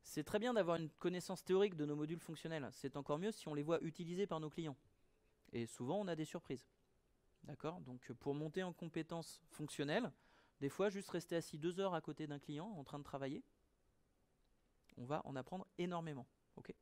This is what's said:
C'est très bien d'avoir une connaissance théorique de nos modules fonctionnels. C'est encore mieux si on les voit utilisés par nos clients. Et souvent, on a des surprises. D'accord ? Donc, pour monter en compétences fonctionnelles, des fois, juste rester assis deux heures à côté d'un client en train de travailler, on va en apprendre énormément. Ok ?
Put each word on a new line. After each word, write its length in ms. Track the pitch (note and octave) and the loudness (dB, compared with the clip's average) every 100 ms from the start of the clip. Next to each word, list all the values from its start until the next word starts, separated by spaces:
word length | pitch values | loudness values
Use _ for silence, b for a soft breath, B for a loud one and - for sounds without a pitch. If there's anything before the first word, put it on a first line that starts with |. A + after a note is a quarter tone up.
| - | -4
C'est 160 | - | -4
très 140 | C#3+ G#3 | 2 2
bien 160 | A#3+ | 6
d'avoir 240 | A#3 E3+ E3+ | 6 6 4
une 140 | D#3+ | 2
connaissance 520 | - F3+ F3+ - F#3 | 0 0 0 -2 -6
théorique 320 | - F#3+ G3+ E3+ | 4 6 8 4
de 100 | D3 | 0
nos 100 | D3 | 2
modules 240 | D3+ E3+ | 0 -2
fonctionnels. 500 | - D#3+ D#3+ D#3+ A#2+ | -6 -6 -4 -2 -4
C'est 240 | - C3 C#3+ | -4 -4 -4
encore 220 | C3+ D3 | 0 2
mieux 140 | G3+ | 2
si 160 | G#3+ - | -2 -2
on 80 | D3 | 0
les 80 | |
voit 180 | D3 E3 | 4 4
utilisés 440 | E3 D#3 E3+ F3 G3+ | 2 -4 -4 0 2
par 120 | D#3+ | 0
nos 120 | D#3 | -2
clients. 260 | - D#3+ C3 - - - _ _ _ - | -2 -4 -4 -12 -20 -20 _ _ _ -6
Et 140 | A#2 A#2 | -2 -2
souvent, 340 | - B2 F#3+ | -2 0 2
on 80 | G3 | 2
a 80 | D#3+ | 0
des 100 | D#3 | -2
surprises. 420 | F3 - C3 - _ _ _ _ _ _ _ | -6 -4 -6 -6 _ _ _ _ _ _ _
D'accord ? 360 | C3+ D3 D3+ F3+ | -12 -4 -4 -4
Donc, 300 | C3+ B2 - | -8 -10 -10
pour 220 | A#2+ C#3+ C#3+ | -4 0 0
monter 260 | D#3 F#3 | 0 0
en 100 | F#3 | -2
compétences 680 | E3 E3 E3 D#3+ E3+ D#3 - - | -4 -4 -4 -2 -4 -6 -14 -16
fonctionnelles, 640 | - D3+ - C#3+ F3+ B3 - b b b _ | -6 -6 0 4 4 2 -6 b b b _
des 80 | C#3 | -2
fois, 200 | - G3+ | 4 2
juste 200 | G3 - | 2 -2
rester 260 | F3 - E3+ | -4 2 0
assis 220 | - D#3 | 0 0
deux 220 | E3+ F3+ | 0 2
heures 160 | G3 E3+ | 2 2
à 60 | |
côté 260 | D#3 D3 D3+ | -2 -4 -4
d'un 100 | C#3+ | -4
client 300 | - D3 E3+ | -4 -6 -4
en 160 | C3 | -8
train 160 | C3+ C#3+ | -6 -8
de 40 | |
travailler, 400 | C#3+ C#3 C3+ D#3 - _ _ _ _ _ _ _ _ _ _ _ _ _ - - | -6 -2 0 -2 -6 _ _ _ _ _ _ _ _ _ _ _ _ _ -20 -12
on 80 | B2 | -2
va 160 | D3+ - | -2 -2
en 100 | C#3 | -6
apprendre 320 | B2+ F#3 F#3 - | -4 -8 -8 -2
énormément. 480 | F3 F3 E3 C#3 B2 _ _ - | 0 0 -2 -6 -10 _ _ -16
Ok ? 180 | - - | -14 -14